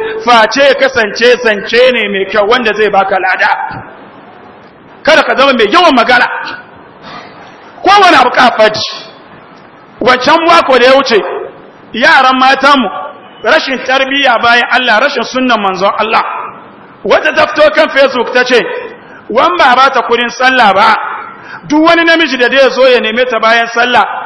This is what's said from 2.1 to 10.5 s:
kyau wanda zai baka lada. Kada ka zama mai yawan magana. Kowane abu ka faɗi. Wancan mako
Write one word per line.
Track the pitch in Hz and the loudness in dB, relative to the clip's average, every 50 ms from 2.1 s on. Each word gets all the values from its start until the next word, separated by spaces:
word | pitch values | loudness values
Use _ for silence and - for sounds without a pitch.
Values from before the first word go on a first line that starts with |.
| 202 190 190 190 | -4 -4 -4 -2
kyau | 208 214 208 | -2 -2 0
wanda | 202 247 247 233 214 | 0 0 0 -2 -2
zai | 202 202 214 196 | -2 0 0 0
baka | 202 196 190 196 196 185 | 0 0 0 0 -2 -2
lada. | 185 185 190 190 202 208 - - - - - 135 - - - - - - - - - - - - - - - - - - - - - - - - | -2 -2 -2 0 -2 -2 -2 -4 -6 -8 -12 -14 -16 -18 -20 -20 -20 -20 -20 -20 -20 -20 -20 -20 -20 -20 -20 -20 -20 -20 -20 -20 -20 -20 -20 -6
Kada | - 285 320 302 - | -2 0 2 2 2
ka | - 220 | 0 0
zama | 233 269 277 | 0 0 0
mai | 254 233 214 | 2 0 0
yawan | 196 311 349 359 320 277 240 | 0 2 2 2 4 2 2
magana. | 226 240 247 240 240 - - - - - - - - - - - - - - - - - - - - - - - - - - - - - - - | 2 2 2 0 0 -2 -4 -8 -12 -12 -14 -16 -18 -20 -20 -20 -20 -20 -20 -20 -20 -20 -20 -20 -20 -20 -20 -20 -20 -20 -20 -20 -20 -20 -12 -4
Kowane | - 359 403 415 392 349 320 269 | 0 2 4 4 4 4 4 4
abu | 254 247 | 2 2
ka | - 285 254 233 - - | 2 2 2 2 2 2
faɗi. | 220 208 214 214 - - - - - - - - - - - - - - - - - - - - - - - - | 2 2 0 -2 -8 -10 -10 -14 -18 -20 -20 -20 -20 -20 -20 -20 -20 -20 -20 -20 -20 -20 -20 -20 -20 -16 -10 -4
Wancan | 208 240 254 254 - 233 226 226 330 | 0 0 0 2 2 0 0 2 2
mako | 339 | 2